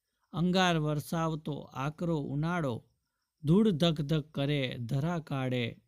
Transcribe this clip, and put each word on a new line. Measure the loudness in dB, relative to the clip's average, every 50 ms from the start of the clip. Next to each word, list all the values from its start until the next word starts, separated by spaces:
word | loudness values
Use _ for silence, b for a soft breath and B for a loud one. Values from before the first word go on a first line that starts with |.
| _ _ _ _ _ _ -4
અંગાર | 0 0 2 4 4 4 4 2 2
વરસાવતો | 0 0 -2 -2 -4 -4 -2 -2 0 -2 -2 -4 -6 -8 -8 -8 -10 -12 -8 -6
આકરો | -6 -6 -4 -4 -2 -2 -2 -2 -2 -2
ઉનાળો, | -2 -2 -2 -2 -2 -2 -2 -2 -4 -6 -8 _ _ _ _ _ _ _ _ _ _ _ 2
ધૂળ | 4 6 6 6 4
ધક | 4 4 2 2 2 0
ધક | 0 0 0 0 0 -2 -4
કરે | -2 0 0 0 0 0 -2 -4 -6 -4 -2
ધરા | -2 -2 0 -2 -2 -4
કાઢે | -4 -4 -4 -2 -2 -2 -2 -2 -2 -4 -6 -10 _